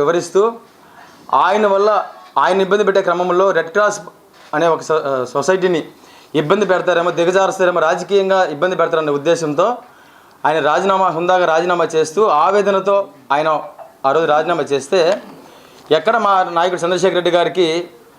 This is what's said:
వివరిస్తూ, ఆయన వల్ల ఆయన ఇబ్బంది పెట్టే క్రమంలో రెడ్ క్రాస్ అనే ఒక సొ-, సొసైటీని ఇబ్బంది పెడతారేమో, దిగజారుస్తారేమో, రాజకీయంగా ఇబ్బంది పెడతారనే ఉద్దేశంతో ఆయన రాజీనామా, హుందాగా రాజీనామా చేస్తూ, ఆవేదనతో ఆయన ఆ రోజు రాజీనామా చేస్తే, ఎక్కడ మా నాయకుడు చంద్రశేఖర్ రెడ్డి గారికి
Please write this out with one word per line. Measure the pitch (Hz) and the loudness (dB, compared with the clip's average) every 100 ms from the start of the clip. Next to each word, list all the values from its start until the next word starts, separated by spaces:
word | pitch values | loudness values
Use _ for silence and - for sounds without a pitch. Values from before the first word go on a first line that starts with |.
వివరిస్తూ, | 143 170 170 185 220 233 - _ - - - - - | 0 0 0 0 0 -2 -18 _ -20 -20 -20 -20 -4
ఆయన | 135 170 208 208 | 0 2 2 2
వల్ల | 196 208 202 - - - - | 2 2 0 -4 -14 -8 -2
ఆయన | 151 190 185 | 0 0 0
ఇబ్బంది | 208 | 0
పెట్టే | 196 196 190 | 2 0 0
క్రమంలో | 180 180 180 196 | -2 0 2 2
రెడ్ | 165 165 202 | 0 -2 0
క్రాస్ | 208 208 - - _ - - | -2 -2 -14 -20 _ -20 -6
అనే | 156 165 | 0 0
ఒక | 160 - | 0 -2
సొ-, | 156 143 131 123 | -2 -2 -4 -4
సొసైటీని | 147 139 185 180 165 - - - - - | -4 0 0 0 -2 -4 -16 -20 -20 -6
ఇబ్బంది | 151 151 202 190 | -4 0 0 2
పెడతారేమో, | 180 175 170 175 160 | 0 0 0 0 0
దిగజారుస్తారేమో, | 170 185 190 170 180 175 | 0 2 0 0 0 2
రాజకీయంగా | 156 175 180 196 190 190 175 | 0 -2 0 0 2 0 0
ఇబ్బంది | 147 180 175 | -2 -4 -2
పెడతారనే | 160 160 151 143 | -2 0 -2 -2
ఉద్దేశంతో | 147 160 156 147 - - - - - - - - 139 | 0 0 0 0 0 -2 -10 -20 -20 -20 -20 -6 -2
ఆయన | 156 143 | 0 0
రాజీనామా, | 160 190 190 185 160 | 0 0 0 0 -2
హుందాగా | 175 185 175 | 0 2 2
రాజీనామా | 160 180 175 160 | 0 0 0 0
చేస్తూ, | 160 156 196 214 147 | 0 -2 0 2 2
ఆవేదనతో | 175 202 196 190 185 196 196 - - | 2 2 2 0 0 -2 -2 -10 -4
ఆయన | 143 156 147 - - - - 135 | -2 0 -2 -6 -18 -20 -6 0
ఆ | |
రోజు | 147 160 | 0 2
రాజీనామా | 151 160 170 127 | 0 0 -2 -2
చేస్తే, | 139 131 190 160 214 - - - - - - - 156 | -4 0 0 2 0 -6 -20 -20 -20 -20 -14 -2 0
ఎక్కడ | 185 233 | 2 0
మా | 202 190 175 170 | 2 2 0 0
నాయకుడు | 180 175 | 0 0
చంద్రశేఖర్ | 170 180 185 175 | -2 0 0 0
రెడ్డి | 175 | 2
గారికి | 175 170 185 165 170 170 - - | 2 0 0 0 -2 -6 -16 -20